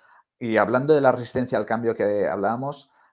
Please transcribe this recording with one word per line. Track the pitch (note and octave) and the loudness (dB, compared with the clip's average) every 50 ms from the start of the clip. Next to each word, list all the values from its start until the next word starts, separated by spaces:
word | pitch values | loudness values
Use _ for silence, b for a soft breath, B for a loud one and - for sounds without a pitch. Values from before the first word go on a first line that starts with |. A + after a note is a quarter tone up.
| b b b b b _ _ _ | b b b b b _ _ _
y | B2 A2+ A2+ | -6 0 2
hablando | A2+ G2+ G2 A#2+ B2+ C#3 D3 D#3 | 2 2 4 2 0 2 4 4
de | D3 | 4
la | C#3 B2+ A#2+ | 4 4 2
resistencia | A#2+ A#2+ - - B2+ B2 B2 C3 | 2 -4 -6 -6 -6 -4 -2 -2
al | A2 G#2 | -4 -2
cambio | - A2+ A2+ A#2 A#2 A2+ | -2 -4 -2 -2 -2 0
que | - G#2 G#2 G#2 G#2 F#2+ | 0 0 0 0 0 0
hablábamos, | D2 D#2 G2+ G2 G2+ A#2 A#2+ C3+ C#3+ D3+ - - b b b b b | -2 -2 -2 -2 -2 -2 -2 -6 -10 -10 -12 -18 b b b b b